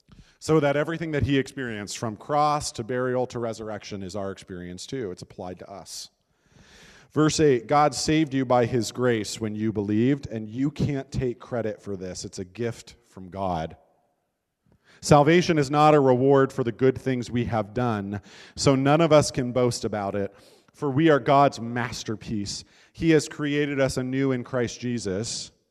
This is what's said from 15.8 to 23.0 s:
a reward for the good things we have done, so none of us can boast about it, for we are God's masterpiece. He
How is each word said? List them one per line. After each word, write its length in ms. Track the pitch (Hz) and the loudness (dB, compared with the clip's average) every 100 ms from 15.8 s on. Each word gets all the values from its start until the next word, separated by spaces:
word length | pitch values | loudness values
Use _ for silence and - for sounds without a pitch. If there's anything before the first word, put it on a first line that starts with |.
| 151 | 6
a 60 | 151 | 6
reward 520 | 135 123 135 139 135 | 6 4 6 4 4
for 100 | - | 0
the 80 | 117 | -4
good 260 | 101 131 127 | 2 2 2
things 320 | 135 123 107 | -2 -4 -4
we 160 | 120 104 | -4 -2
have 280 | 113 104 | -2 -2
done, 460 | 110 123 107 101 101 - - - | -2 -2 -2 -4 -8 -10 -20 -18
so 220 | - 147 131 | -2 2 4
none 240 | 135 156 | 4 4
of 120 | 165 | 6
us 200 | 151 139 | 6 4
can 180 | - 123 | 0 -2
boast 340 | 123 123 - | 0 0 0
about 300 | 113 104 98 | -4 -4 -4
it, 180 | 101 101 - _ _ _ | -4 -6 -8 _ _ _
for 180 | _ 147 | _ -4
we 180 | 131 160 | 2 6
are 80 | 143 | 6
God's 420 | 147 139 139 - | 6 6 6 2
masterpiece. 1040 | 117 120 120 - - 107 - 110 104 - - _ _ | -6 -6 -6 -8 -8 -10 -8 -6 -6 -10 -16 _ _
He 180 | - | -4